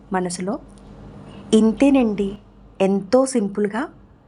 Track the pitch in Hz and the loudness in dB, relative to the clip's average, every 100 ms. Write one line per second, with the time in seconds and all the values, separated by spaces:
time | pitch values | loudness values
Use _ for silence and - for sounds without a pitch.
0 | - 185 180 175 185 277 - - - - | -6 -4 -4 -6 -8 -8 -12 -20 -20 -20
1 | - - - - - 220 220 214 285 269 | -20 -20 -20 -16 0 4 4 4 4 4
2 | 226 202 196 202 - - - - 190 196 | 2 -2 -6 -6 -18 -20 -16 -2 0 0
3 | 196 254 262 240 202 202 202 214 330 - | 2 2 2 -2 -4 -4 -4 -4 -8 -10
4 | - _ | -20 _